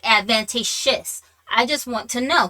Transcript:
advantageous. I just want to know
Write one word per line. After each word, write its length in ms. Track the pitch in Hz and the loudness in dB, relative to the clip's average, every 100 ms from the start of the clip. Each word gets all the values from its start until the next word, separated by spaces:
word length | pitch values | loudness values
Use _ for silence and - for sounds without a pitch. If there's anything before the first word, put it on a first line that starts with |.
advantageous. 1160 | 208 220 202 226 214 240 220 - - 254 - - _ _ - | 4 2 4 0 0 -4 -4 -2 0 0 -2 -12 _ _ -4
I 120 | 220 | 0
just 200 | 240 294 | 2 0
want 240 | - 233 220 | -4 -6 -4
to 100 | 247 | -4
know 260 | 254 330 | 0 2